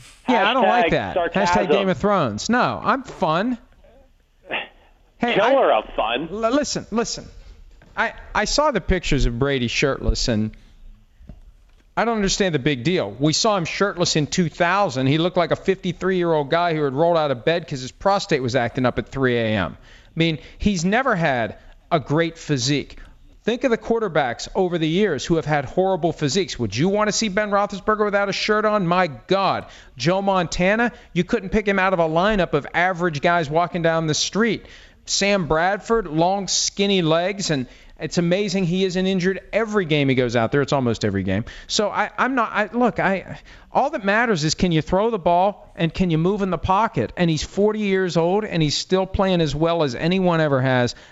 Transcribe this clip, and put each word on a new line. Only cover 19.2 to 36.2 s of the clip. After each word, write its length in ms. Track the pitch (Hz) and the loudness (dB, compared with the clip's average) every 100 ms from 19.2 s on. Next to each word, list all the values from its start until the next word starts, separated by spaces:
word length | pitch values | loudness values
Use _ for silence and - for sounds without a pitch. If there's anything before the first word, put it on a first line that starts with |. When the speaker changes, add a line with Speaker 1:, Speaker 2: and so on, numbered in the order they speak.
| 131 120 | 0 2
Speaker 1:
A 80 | |
M. 320 | 113 107 82 - | 0 0 -2 -6
I 340 | - - - | -20 -20 -10
mean, 240 | - 165 156 - - | -2 -2 -2 -8 -4
he's 300 | 208 190 170 | -2 0 0
never 280 | 220 269 | 0 0
had 440 | 196 165 127 107 - - - - | 0 0 0 -2 -6 -20 -20 -4
a 80 | 170 | -2
great 380 | 117 143 165 160 | 0 0 0 -4
physique. 600 | - 143 123 143 - - - - - - | -4 -2 0 -2 -4 -12 -20 -20 -20 -10
Think 220 | - 247 | -4 -2
of 60 | 269 | 0
the 80 | 220 | 0
quarterbacks 680 | - 226 214 156 131 117 - | 0 -2 0 0 0 -2 -6
over 240 | 214 185 170 | -2 0 0
the 100 | 156 | 0
years 380 | 170 208 139 - | 2 2 0 0
who 100 | 165 | -2
have 80 | |
had 220 | 143 151 127 | 0 -2 -2
horrible 460 | - 190 185 160 | 0 0 0 -2
physiques. 440 | - 147 160 160 - | -2 -2 0 -2 -4
Would 160 | 113 | -4
you 140 | 107 175 | 0 0
want 200 | 202 208 | 0 0
to 40 | |
see 160 | - 220 | 0 -2
Ben 220 | 185 214 | -2 0
Roethlisberger 540 | 196 202 196 190 208 208 | 0 0 -4 -2 0 0
without 240 | 202 202 | 0 0
a 20 | |
shirt 320 | - - 214 | -2 0 0
on? 220 | 214 214 170 | 2 2 2
My 220 | 180 180 | 2 0
God. 580 | 120 - 190 190 117 - - - - | -2 -2 0 0 -2 -6 -16 -20 -4
Joe 240 | 127 185 | 0 0
Montana, 680 | 196 190 170 - 180 220 240 - - | 2 0 0 0 2 2 0 -4 -6
you 120 | 170 | -4
couldn't 260 | 180 233 185 | -2 -2 0
pick 180 | 220 202 | -2 0
him 100 | 196 | 2
out 140 | 185 | 2
of 60 | 185 | 2
a 100 | 165 | 2
lineup 460 | 160 196 214 165 | 2 2 2 0
of 120 | 151 120 | 0 -2
average 480 | 156 180 180 180 147 | 0 0 0 -2 0
guys 300 | 175 175 147 | 2 2 2
walking 320 | 156 170 180 | 0 0 0
down 240 | 165 165 160 | 0 0 0
the 80 | |
street. 500 | 147 - 180 226 180 - - - - - | -2 -2 0 0 -2 -8 -20 -20 -18 -6
Sam 420 | - 196 202 151 | -2 2 2 2
Bradford, 580 | 156 180 202 - 226 180 | 0 0 -2 -2 -2 0
long, 400 | 156 | 0